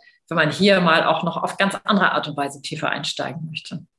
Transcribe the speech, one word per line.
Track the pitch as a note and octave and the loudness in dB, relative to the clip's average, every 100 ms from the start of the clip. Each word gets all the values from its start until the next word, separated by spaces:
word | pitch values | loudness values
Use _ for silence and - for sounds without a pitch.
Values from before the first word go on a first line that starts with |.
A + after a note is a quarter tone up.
| - _ - | -16 _ -4
wenn | E3 | 0
man | D3+ | 2
hier | C#3+ G3+ F#3+ | 4 4 6
mal | F3 D#3+ | 4 4
auch | - D#3 | 4 2
noch | E3+ - | 0 -2
auf | F3 - | -4 0
ganz | G3 - | -2 -2
andere | - G3+ F3+ | 0 2 2
Art | D3+ D3+ | 0 -2
und | D3 | -4
Weise | C#3 C#3 | -6 -6
tiefer | - D#3 C#3+ | -10 -6 -4
einsteigen | - D3+ - C3+ D#3+ D#3+ | -4 -4 -6 -6 -8 -10
möchte. | D#3 - F3+ - | -10 -10 -12 -14